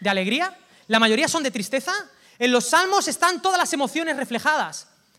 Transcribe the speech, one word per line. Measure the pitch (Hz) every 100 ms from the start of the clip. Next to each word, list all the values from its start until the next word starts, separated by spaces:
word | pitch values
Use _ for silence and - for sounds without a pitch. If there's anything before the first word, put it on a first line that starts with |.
de | 202
alegría? | 196 185 254 370 370 _ _ -
La | 226
mayoría | 226 220 311
son | 330
de | 277
tristeza. | 214 190 269 - 392 370 _ _ -
En | 247
los | 247 -
Salmos | 320 370 392 330
están | 262 349 359
todas | 381 370
las | 339
emociones | 320 269 311 330 294
reflejadas. | 247 233 285 302 175 156 - _ _